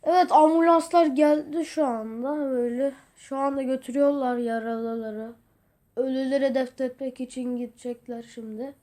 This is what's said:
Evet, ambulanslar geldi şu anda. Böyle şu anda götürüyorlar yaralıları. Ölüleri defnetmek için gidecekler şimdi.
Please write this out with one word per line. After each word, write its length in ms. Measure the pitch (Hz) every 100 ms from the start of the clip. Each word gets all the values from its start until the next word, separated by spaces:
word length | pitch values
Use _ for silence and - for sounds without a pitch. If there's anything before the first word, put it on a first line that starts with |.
Evet, 280 | - 359 359
ambulanslar 720 | 294 311 330 330 330 330 349 320
geldi 600 | 262 302 302 - 330 311
şu 200 | - 285
anda. 520 | 226 220 226 254 302
Böyle 560 | 277 254 240 240 277 269 _ _
şu 220 | - 269
anda 240 | 277 277
götürüyorlar 760 | 254 262 262 254 285 285 254 240
yaralıları. 960 | 233 226 226 226 226 226 220 214 226 233 _ _ _ _ _ -
Ölüleri 600 | 262 262 262 277 269 262
defnetmek 680 | 254 - 262 254 269 254
için 360 | 247 262 247 247
gidecekler 680 | 240 _ 247 233 - 233 233
şimdi. 400 | - 226 214 269 285